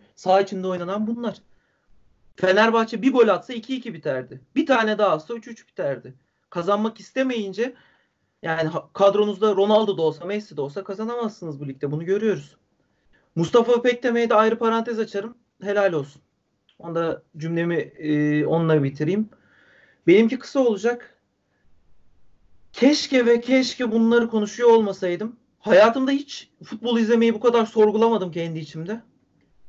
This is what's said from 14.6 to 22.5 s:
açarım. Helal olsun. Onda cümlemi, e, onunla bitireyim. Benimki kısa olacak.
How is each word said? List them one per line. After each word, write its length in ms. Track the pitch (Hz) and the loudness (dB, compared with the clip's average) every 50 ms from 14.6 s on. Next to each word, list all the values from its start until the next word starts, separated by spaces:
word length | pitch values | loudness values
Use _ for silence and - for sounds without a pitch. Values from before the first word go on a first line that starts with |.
| 233 226 226 226 226 240 226 220 | 0 0 0 -2 -4 -4 -6 -6
açarım. 360 | 214 - - 196 208 233 - _ _ _ _ - | -6 -6 -6 -10 -10 -10 -14 _ _ _ _ -12
Helal 300 | 185 202 202 208 196 190 | -6 -4 0 0 0 0
olsun. 300 | 165 147 131 - - _ _ _ _ _ _ _ _ _ _ _ _ _ | 0 -2 -6 -8 -14 _ _ _ _ _ _ _ _ _ _ _ _ _
Onda 440 | 175 170 160 165 165 160 - - _ _ - | -12 -8 -4 -4 -4 -4 -4 -8 _ _ -16
cümlemi, 380 | 151 156 165 170 165 170 170 170 | -10 -8 -6 -4 -2 -2 -2 -2
e, 720 | 156 - - - - 156 151 151 147 147 151 151 151 143 | -4 -4 -6 -10 -8 -4 -2 0 0 0 0 0 0 0
onunla 360 | - 160 165 165 160 156 147 | 0 0 0 2 2 2 2
bitireyim. 460 | 139 135 139 - 151 160 196 214 214 - _ _ _ _ _ _ _ _ _ _ _ _ _ _ - | 2 -2 -4 -4 -4 -2 -2 -2 -4 -6 _ _ _ _ _ _ _ _ _ _ _ _ _ _ 4
Benimki 320 | 165 190 220 226 226 262 - | 4 6 6 6 4 0 -4
kısa 220 | - - - 269 | -8 -4 0 2
olacak. 540 | 254 233 208 185 214 240 240 240 - - _ _ _ _ _ _ _ _ _ _ _ _ _ _ _ _ - - _ _ _ _ - - _ _ _ _ | 2 2 0 0 -2 -4 -4 -4 -10 -20 _ _ _ _ _ _ _ _ _ _ _ _ _ _ _ _ -20 -20 _ _ _ _ -20 -20 _ _ _ _